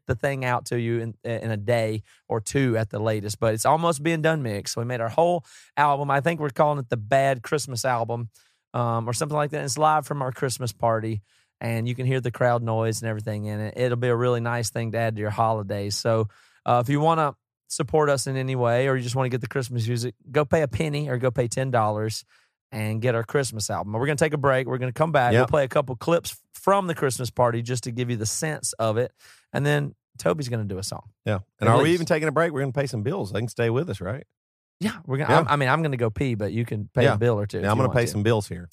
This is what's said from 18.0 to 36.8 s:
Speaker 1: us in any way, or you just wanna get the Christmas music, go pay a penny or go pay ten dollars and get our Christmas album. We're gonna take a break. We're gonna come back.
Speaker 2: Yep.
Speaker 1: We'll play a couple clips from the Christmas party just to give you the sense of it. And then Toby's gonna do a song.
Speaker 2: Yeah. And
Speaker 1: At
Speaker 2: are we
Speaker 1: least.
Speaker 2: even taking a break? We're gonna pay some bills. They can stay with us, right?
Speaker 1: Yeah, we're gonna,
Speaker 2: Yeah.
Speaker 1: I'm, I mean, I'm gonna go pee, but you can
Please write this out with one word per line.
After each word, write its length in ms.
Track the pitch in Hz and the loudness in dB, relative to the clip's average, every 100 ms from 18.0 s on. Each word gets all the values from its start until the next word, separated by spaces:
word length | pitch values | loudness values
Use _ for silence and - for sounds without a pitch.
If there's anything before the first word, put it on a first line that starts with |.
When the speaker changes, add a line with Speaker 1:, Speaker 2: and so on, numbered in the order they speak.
| 147 | 4
Speaker 1:
us 160 | 139 139 | 2 0
in 100 | 135 | -4
any 200 | 131 131 | -2 0
way, 320 | 120 120 135 | 2 2 2
or 80 | 131 | 0
you 60 | |
just 100 | 123 | -2
wanna 140 | 127 127 | -2 0
get 120 | 120 | -2
the 40 | 113 | -4
Christmas 400 | 139 123 123 110 | -4 -4 -2 -2
music, 300 | 120 120 - - | -2 -4 -8 -4
go 160 | 139 | -2
pay 180 | 147 165 | 2 2
a 40 | 143 | 0
penny 400 | - 156 147 147 | -2 -4 -2 -2
or 100 | 127 | 0
go 120 | 127 | 0
pay 160 | 120 120 | 0 -2
ten 240 | - 135 | -2 0
dollars 540 | 120 107 107 110 107 - _ _ _ _ | 2 2 0 -2 -6 -12 _ _ _ _
and 280 | 110 107 110 | -6 -4 0
get 140 | 123 | 0
our 80 | 117 | 0
Christmas 480 | 113 147 127 110 - | 0 0 -2 -4 -4
album. 220 | 95 95 | -4 -4
We're 140 | 113 143 | -2 -2
gonna 100 | 147 | 0
take 180 | 160 | 0
a 40 | 147 | 2
break. 280 | 139 131 127 | 2 2 0
We're 120 | 127 | -2
gonna 140 | 127 | -4
come 200 | 120 160 | 0 2
back. 200 | 151 123 | 4 6
Speaker 2:
Yep. 40 | 117 | 4
Speaker 1:
We'll 40 | 127 | 4
play 180 | 156 | 4
a 40 | 135 | 2
couple 260 | 151 131 | 0 0
clips 420 | 123 - 170 - - _ | -4 0 0 0 -12 _
from 360 | - - 196 185 | -2 4 4 2
the 80 | - | 0
Christmas 340 | 143 - 123 | -2 -2 -6
party 320 | - 120 117 | 0 2 2
just 220 | 117 127 | -2 -4
to 80 | 127 | -4
give 180 | 117 123 | -4 -2
you 60 | 117 | -2
the 100 | 107 | -2
sense 460 | - 160 147 - | -2 -4 -4 -6
of 240 | - 113 110 | -2 0 2
it. 160 | 123 - - - _ | 0 -4 -20 -20 _
And 120 | 135 | -2
then 300 | 143 147 143 - _ - | 2 2 0 -8 _ -4
Toby's 300 | 165 170 123 | 0 0 -2
gonna 160 | 120 | -4
do 140 | 104 95 | -4 -6
a 40 | |
song. 280 | - - - _ | -6 -10 -14 _
Speaker 2:
Yeah. 140 | - 98 - _ | -4 -4 -4 _
And 80 | 110 | 4
Speaker 1:
At 60 | 120 | 4
Speaker 2:
are 20 | |
we 60 | |
Speaker 1:
least. 100 | 151 | 6
Speaker 2:
even 120 | 175 165 | 2 2
taking 200 | 160 156 | 0 2
a 60 | |
break? 200 | 143 170 | 2 0
We're 80 | 143 | 0
gonna 120 | 139 | -2
pay 140 | 123 135 | -2 -2
some 180 | 113 | -2
bills. 260 | 101 123 98 | -4 -4 -4
They 60 | 104 | -4
can 80 | 117 | -4
stay 220 | - 117 | 0 0
with 180 | 120 180 | 0 -2
us, 120 | 95 | -6
right? 260 | 92 131 - _ _ _ _ _ | -6 -8 -12 _ _ _ _ _
Speaker 1:
Yeah, 160 | 208 196 - | -6 -4 -4
we're 120 | 135 | -2
gonna, 120 | 135 | 4
Speaker 2:
Yeah. 60 | 151 | 4
Speaker 1:
I'm, 80 | 165 | 4
I 80 | 143 | 2
mean, 120 | 131 | 4
I'm 140 | 151 | 2
gonna 140 | 160 127 | 2 0
go 140 | 117 | 0
pee, 240 | - 139 | 0 -2
but 180 | 110 104 | -2 -2
you 120 | 110 | -2
can 240 | 117 110 | -2 -4